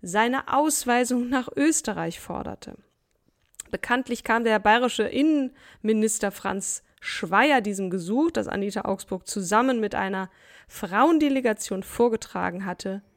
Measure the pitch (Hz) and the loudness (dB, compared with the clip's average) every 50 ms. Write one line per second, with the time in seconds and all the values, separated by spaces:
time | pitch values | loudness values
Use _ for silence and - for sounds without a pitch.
0 | - 180 175 208 220 240 254 269 - - - 262 294 311 285 - - 247 240 240 | -12 -2 0 2 2 2 2 -2 -2 0 0 2 2 2 2 0 0 2 2 2
1 | 247 247 247 247 240 240 254 262 247 - - - 277 311 320 - - - 202 175 | 2 2 0 -2 -2 0 -2 -2 -2 -4 -2 2 2 2 2 2 -2 -4 -4 -4
2 | 165 165 170 - - - 175 - - - - - - - - - _ _ _ _ | -4 -6 -6 -8 -10 -10 -8 -8 -8 -8 -10 -12 -14 -18 -18 -18 _ _ _ _
3 | _ _ _ _ _ _ _ _ _ _ _ _ - - - - - - 240 247 | _ _ _ _ _ _ _ _ _ _ _ _ -16 -10 -8 -8 -2 0 0 0
4 | 262 - 240 226 - - 226 233 240 226 220 214 202 214 214 240 247 247 - - | 0 -2 -6 -8 -2 0 0 0 2 2 2 4 6 6 4 6 4 0 0 0
5 | 214 - - 247 277 311 311 294 269 254 - _ - - - _ _ 214 220 214 | -2 -2 2 2 4 4 4 2 0 -2 -6 _ -20 -20 -20 _ _ 0 2 2
6 | 214 220 - - - 202 190 - - 196 190 196 196 - - - _ _ _ _ | 2 0 0 0 -2 -4 -4 -4 -6 -4 -4 -4 -4 -6 -8 -8 _ _ _ _
7 | - - - - - 160 170 202 240 302 294 262 214 208 202 190 196 185 175 190 | -10 -8 -8 -6 -6 2 4 4 6 6 6 4 2 0 -4 -2 -4 -2 -2 -4
8 | 170 170 208 254 302 339 320 233 208 - - 202 202 208 202 208 - - 196 190 | -2 -2 0 2 2 2 0 -2 -4 -2 -2 -4 -4 -4 -4 -4 -4 -4 -4 -4
9 | - _ - 185 - - - 214 190 170 196 214 247 262 262 233 220 208 - - | -4 _ -8 -8 -8 -8 -6 -6 -4 2 2 4 4 4 2 0 -2 -2 -2 -2
10 | 196 190 196 190 190 180 _ _ - - - - - _ - - - 185 175 202 | -2 -2 -2 -4 -6 -8 _ _ -20 -20 -20 -20 -20 _ -14 -10 -10 -4 2 4
11 | 254 311 339 311 302 285 277 269 254 240 214 208 - - 202 190 196 - - - | 4 6 6 4 4 2 2 2 2 0 0 0 -4 -6 -6 -6 -6 -10 0 2
12 | 240 240 220 226 - - - 185 180 185 175 180 196 196 180 - - 190 190 202 | 2 2 2 0 -6 -6 -6 -4 -4 -4 -4 -4 -6 -6 -8 -6 -6 -8 -8 -8
13 | 202 _ _ | -10 _ _